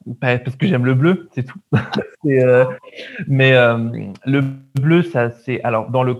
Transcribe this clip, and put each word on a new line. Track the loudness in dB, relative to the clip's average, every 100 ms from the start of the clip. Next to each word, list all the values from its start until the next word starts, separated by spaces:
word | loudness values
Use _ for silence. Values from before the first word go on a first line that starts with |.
| -16
ben, | -6 -2 -2
parce | -4 -4
que | -2
j'aime | 0 0
le | 2
bleu, | 2 0 -4
c'est | -10
tout. | -10 -12 _
<laughs> | -2 -2 -6 -8 _
C'est, | 0 2
euh, | 4 4 2 -2 -18 -18 -16 -12 -2
mais, | 2 6
euh, | 6 4 2 -4 -8 -12 -10 -2
le | 0 -2 -6 -8 -4
bleu, | 2 2
ça, | 2 -2 -2
c'est, | -4 -8 -6
alors, | -2 -2 -2
dans | -2
le, | -2